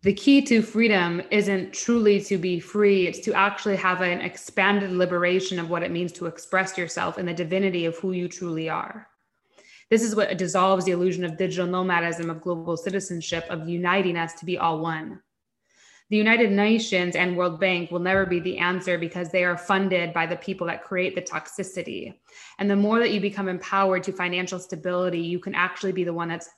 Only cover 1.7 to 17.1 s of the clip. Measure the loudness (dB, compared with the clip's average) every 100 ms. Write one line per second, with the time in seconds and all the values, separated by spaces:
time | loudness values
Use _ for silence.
1.7 | -8 0 4 6 4 2 -2 0 -2 -4
2.7 | 2 4 6 2 -2 -2 2 2 2 -2
3.7 | 0 0 0 0 -2 -4 -10 -8 0 2
4.7 | 2 0 0 2 2 2 2 0 -6 -4
5.7 | -4 -2 -2 -4 -6 -10 -10 -4 -2 -2
6.7 | -4 -6 -4 -4 -4 -6 -4 -2 0 0
7.7 | 0 -2 -2 -4 -4 -4 -6 -6 -6 -4
8.7 | -6 -8 -12 -20 _ _ _ _ _ _
9.7 | -20 _ 2 2 0 0 0 0 2 4
10.7 | 4 2 2 2 0 -4 -2 -4 -2 -2
11.7 | 0 2 2 0 -2 -4 -6 -4 -6 -4
12.7 | -4 -2 -4 -4 -8 -4 -6 -4 -8 -4
13.7 | -2 2 2 2 0 -4 -6 -6 -2 0
14.7 | 0 -2 -4 -8 -14 _ _ _ _ _
15.7 | _ _ _ _ 2 4 6 6 4 4
16.7 | 4 2 0 0